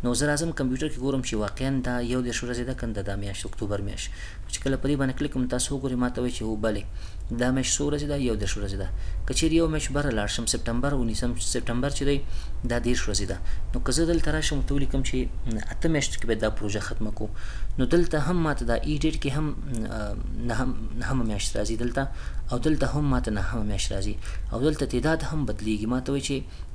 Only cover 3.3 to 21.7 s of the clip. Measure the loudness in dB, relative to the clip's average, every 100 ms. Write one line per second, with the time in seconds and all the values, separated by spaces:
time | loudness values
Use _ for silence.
3.3 | -4 -6 -4 -2 -2 -2 -4 -6 -8 -10
4.3 | -10 -8 -4 -2 -2 0 0 0 0 -2
5.3 | 0 -2 0 -2 -2 -2 0 0 0 -2
6.3 | -2 -2 0 0 -2 -4 -8 -8 -8 -6
7.3 | 0 2 2 0 0 0 0 -2 0 0
8.3 | 0 0 -2 -2 -2 -2 -2 -2 -2 0
9.3 | 2 4 4 4 2 0 0 0 0 0
10.3 | 0 0 0 0 0 2 2 2 2 0
11.3 | 2 0 0 0 0 0 2 4 4 2
12.3 | 0 0 -2 0 0 2 2 4 2 0
13.3 | -2 2 2 2 0 2 2 4 4 4
14.3 | 2 2 0 2 4 4 2 2 2 0
15.3 | 0 0 0 -2 0 2 2 2 0 2
16.3 | 2 2 0 0 -2 -2 0 0 0 -2
17.3 | -2 -2 0 0 2 4 6 4 2 2
18.3 | 2 2 0 0 0 0 0 0 0 0
19.3 | 0 0 -2 -2 -2 -2 -4 -4 -4 -4
20.3 | -2 0 0 0 0 -2 -2 0 0 0
21.3 | 0 -2 0 0